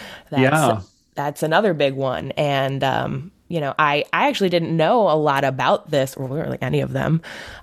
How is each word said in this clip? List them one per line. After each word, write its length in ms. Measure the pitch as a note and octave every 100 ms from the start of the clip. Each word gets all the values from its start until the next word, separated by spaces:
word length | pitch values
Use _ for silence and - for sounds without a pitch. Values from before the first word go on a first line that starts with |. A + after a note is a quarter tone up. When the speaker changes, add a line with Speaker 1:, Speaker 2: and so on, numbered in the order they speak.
| - - -
Speaker 1:
That's, 100 | C#3
Speaker 2:
Yeah. 400 | C3 D#3 C3 A2 - _ _ -
Speaker 1:
that's 260 | C#3+ C#3+
another 320 | D#3 E3+ G#3+
big 200 | D3+ C#3
one. 360 | C3+ C3+ G2 C3+ -
And, 480 | D3 C#3 C3+ C3+
um, 480 | C3+ A#2+ B2+ C3+ E3 - -
you 120 | E3+
know, 140 | C#3 -
I, 280 | D3+ D3 -
I 160 | E3+ C#4
actually 200 | A#3 F#3+
didn't 260 | E3+ E3 E3
know 340 | D#3+ A#3+ F#3
a 60 | D#3
lot 260 | D3+ C#3
about 480 | C#3 B2+ C3 G3+ -
this, 240 | D3 C3+ -
or 120 | B2+
really 300 | D3 C3+ B2+
any 200 | C3 D3
of 120 | C3
them, 280 | C3 C3+ E3 - - - -